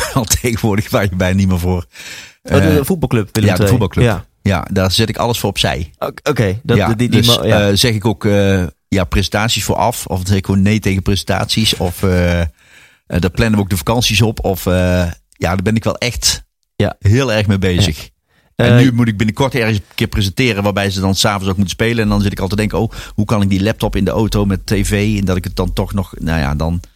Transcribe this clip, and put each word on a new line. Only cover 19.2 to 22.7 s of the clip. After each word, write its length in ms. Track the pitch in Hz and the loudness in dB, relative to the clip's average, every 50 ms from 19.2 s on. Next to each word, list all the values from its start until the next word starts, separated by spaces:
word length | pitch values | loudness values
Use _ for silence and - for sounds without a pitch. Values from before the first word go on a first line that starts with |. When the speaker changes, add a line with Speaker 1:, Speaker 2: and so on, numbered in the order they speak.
| 113 107 101 - 139 127 139 | 0 0 0 0 0 0 0
Speaker 1:
ergens 220 | 131 113 110 110 | 0 0 0 0
een 60 | 101 - _ - | -2 -4 _ -6
keer 120 | - 113 | -4 -4
presenteren 560 | 104 - 110 101 95 - - 131 123 104 101 101 | -2 -2 -2 -2 -2 0 0 0 0 2 0 0
waarbij 260 | 104 95 101 98 101 | 0 2 0 0 0
ze 100 | 95 98 | 0 0
dan 160 | 95 98 98 | 0 0 2
's 100 | - - | 2 2
avonds 220 | 107 101 98 95 98 | 0 0 0 -2 -2
ook 60 | 92 | 0
moeten 160 | 98 98 87 - | 0 -2 -2 -2
spelen. 280 | - 113 117 120 117 110 | -2 0 0 0 0 0
En 60 | 104 | 2
dan 120 | 104 104 | 2 2
zit 100 | 98 101 | 0 0
ik 80 | 101 - | -2 -2
al 80 | 98 | -4
te 80 | 90 95 | -2 -2
denken, 240 | 104 107 98 | -2 -2 0